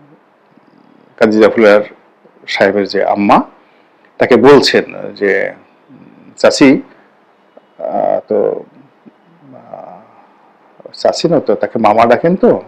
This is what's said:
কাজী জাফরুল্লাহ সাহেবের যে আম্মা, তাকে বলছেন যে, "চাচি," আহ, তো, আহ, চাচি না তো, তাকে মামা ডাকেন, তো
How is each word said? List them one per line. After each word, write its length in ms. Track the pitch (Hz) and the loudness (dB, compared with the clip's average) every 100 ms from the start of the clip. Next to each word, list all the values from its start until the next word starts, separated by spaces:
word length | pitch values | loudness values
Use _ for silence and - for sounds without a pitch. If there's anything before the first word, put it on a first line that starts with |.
| _ _ _ _ _ _ _ _ _ _ _ - | _ _ _ _ _ _ _ _ _ _ _ -2
কাজী 220 | 110 107 | 0 2
জাফরুল্লাহ 440 | 104 117 107 104 104 - _ _ _ _ - | 2 4 2 2 0 -12 _ _ _ _ -10
সাহেবের 400 | - 101 101 95 | -4 -2 -2 -4
যে 180 | 101 | -4
আম্মা, 380 | 92 104 101 156 - _ _ _ _ _ _ - | -4 -2 0 0 -2 _ _ _ _ _ _ -4
তাকে 180 | 113 120 | 0 4
বলছেন 800 | 131 143 - 107 - 95 98 | 6 6 4 0 -4 -8 -16
যে, 380 | 101 101 98 98 - _ _ _ - - _ - - | -6 -4 -4 -6 -10 _ _ _ -20 -20 _ -20 -2
"চাচি," 460 | 110 - 139 143 - _ _ _ _ _ _ _ _ - | 0 4 2 2 -2 _ _ _ _ _ _ _ _ -14
আহ, 420 | - 104 - 50 - | -10 -6 -4 -4 -4
তো, 360 | 107 - - - _ _ _ _ _ _ 170 139 | -4 -4 -6 -12 _ _ _ _ _ _ _ -20
আহ, 460 | 123 117 - - 90 - _ _ _ _ _ _ _ - | -20 -20 -20 -20 -20 -20 _ _ _ _ _ _ _ -20
চাচি 360 | - 107 - 165 | -6 -4 -2 -2
না 120 | 151 | -2
তো, 140 | - | -2
তাকে 240 | 101 104 117 | -4 -4 -2
মামা 280 | 110 110 120 | 0 2 2
ডাকেন, 300 | 117 165 185 | 2 0 0
তো 260 | 233 117 | 0 0